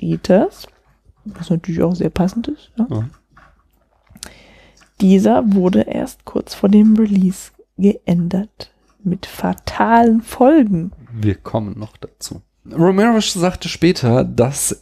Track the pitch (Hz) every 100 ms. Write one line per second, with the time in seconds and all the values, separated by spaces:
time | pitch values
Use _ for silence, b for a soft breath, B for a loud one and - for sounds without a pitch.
0 | 170 165 - 185 359 - - _ _ _
1 | _ _ 214 190 170 165 - 165 165 180
2 | 170 - 180 233 233 302 _ - 240 113
3 | 120 - _ _ _ _ _ _ _ _
4 | _ - B B B B B B B -
5 | 190 190 208 240 226 196 180 214 - -
6 | - - - - - - 196 208 214 214
7 | 214 196 185 - - _ _ - 196 -
8 | - 175 170 185 214 - - _ _ _
9 | 180 180 - - 180 185 - - 208 233
10 | 233 226 - - 254 320 220 170 180 -
11 | 120 117 104 95 - 117 104 101 110 _
12 | - _ - - - _ - 165 170 190
13 | 226 220 208 190 180 170 170 - 165 180
14 | 120 127 123 120 120 143 - -